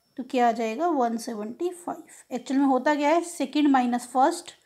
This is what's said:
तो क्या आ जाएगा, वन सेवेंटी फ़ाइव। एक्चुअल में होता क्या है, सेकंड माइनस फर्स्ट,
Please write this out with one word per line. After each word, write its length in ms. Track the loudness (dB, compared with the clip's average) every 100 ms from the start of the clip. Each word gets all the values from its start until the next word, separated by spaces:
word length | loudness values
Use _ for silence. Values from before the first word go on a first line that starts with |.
| _ -14
तो 60 |
क्या 240 | -6 2 2
आ 40 |
जाएगा, 360 | 2 -4 -2 -2
वन 300 | 0 0 -2
सेवेंटी 520 | -8 -10 -10 -6 -8
फ़ाइव। 640 | -8 -12 -12 -14 -20 -12 -12
एक्चुअल 240 | -2 0
में 60 | 2
होता 280 | 2 2 2
क्या 140 | 2
है, 120 | 2
सेकंड 460 | 0 -6 -4 2 4
माइनस 380 | 4 2 -2 -2
फर्स्ट, 440 | 2 2 2 -10 -20